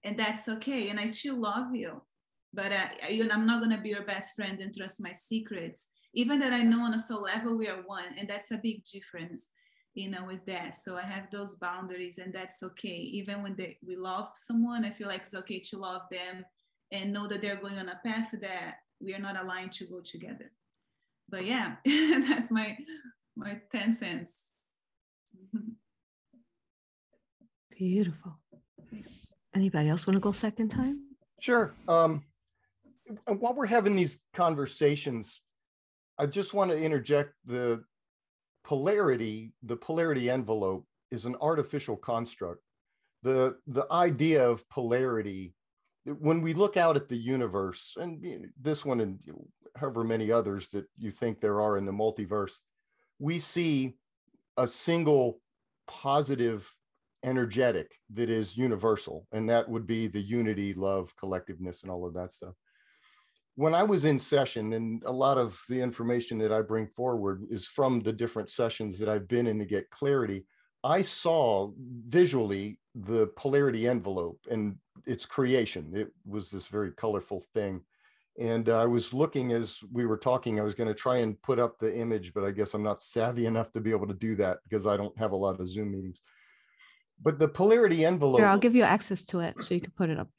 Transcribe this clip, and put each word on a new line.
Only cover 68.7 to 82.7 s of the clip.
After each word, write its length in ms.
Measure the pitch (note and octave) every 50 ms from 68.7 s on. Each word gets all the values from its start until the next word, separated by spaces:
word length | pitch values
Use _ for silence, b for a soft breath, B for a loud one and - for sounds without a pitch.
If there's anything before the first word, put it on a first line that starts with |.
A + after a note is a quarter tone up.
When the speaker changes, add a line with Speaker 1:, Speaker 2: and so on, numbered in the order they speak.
| A2 - A2 G#2 F#2 F#2
Speaker 3:
that 100 | A2 G#2
I've 180 | G#2+ G#2 F#2+ F2+
been 200 | A#2+ A#2+ A#2+ A#2
in 100 | G#2+ G#2+
to 80 | G#2
get 240 | F2+ G#2 G2 F2 _
clarity, 560 | - - C#3+ C#3 C#3 C3+ A#2+ G#2+ G2+ F#2+ F#2+ _ _ _ _ _ _ _ -
I 180 | C3 D#3 F#3+
saw 720 | F#3+ - - - - E3+ E3 D#3+ C#3+ A#2 G#2+ G2 G2 G#2 G#2 - C3 B2 B2+ A#2+ A2+ A#2+
visually 720 | A#2 F3 F3+ E3 B2+ C3 A2+ G#2 G2+ G2 G2 G#2+ G#2 - _ _ _
the 340 | B2 F#2+ F#2+ A2+ A2+ A2 G#2+ -
polarity 520 | - - C#3 C3+ C#3+ C#3+ C#3 A#2 A2+ A2+ A#2+
envelope 520 | B2+ A#2 F2+ G2 G2 F#2 E2+ E2+ F2 - _ -
and 280 | A#2+ A2 G#2+ G#2 G2 - _ _ _ - _ -
its 180 | B2 A#2+ -
creation. 640 | - - - C3+ B2 B2+ B2+ A2+ G#2 - F#2 D#2 D2+ F2
It 140 | G2+ G#2+ - _ _ _
was 280 | G2+ G2 G#2+ G2 -
this 160 | - G2 E2+ -
very 240 | - G#2 G#2 F#2+
colorful 520 | F2+ - - A2 G#2 G2 F2+ - G2+ F2+ - _ _
thing. 260 | A2 G#2 G2 F#2+ F#2 - _ _ _ _ _ _ _ _ _ _ -
And 300 | A#2 A#2 A2+ A#2 A2+ A2+
I 160 | A2+ A2+ A2+
was 260 | A#2+ A#2+ A#2+ A#2 - A#2+
looking 380 | C3 D3+ D#3+ - C#3+ B2 B2 A#2+
as 260 | A#2 A#2 G#2 - - - G2
we 140 | A#2 A#2 B2
were 120 | A2+ A2 G#2+
talking, 420 | - C3 B2+ B2+ - A#2+ A2 G#2+
I 40 | G#2
was 120 | G#2+ G2+
gonna 180 | - A#2 A2 G#2+
try 240 | - - C3 B2+ B2+
and 240 | A#2 A2 G#2 -
put 160 | _ - C3 A#2
up 220 | A#2+ A#2+ - _
the 180 | A2 A2 F#2+ A#2+
image, 340 | A#2 A#2 A2+ G#2+ F2+ F2+ -
but 100 | G#2+ G2
I 80 | G2
guess 240 | G2 G2+ G#2 G2+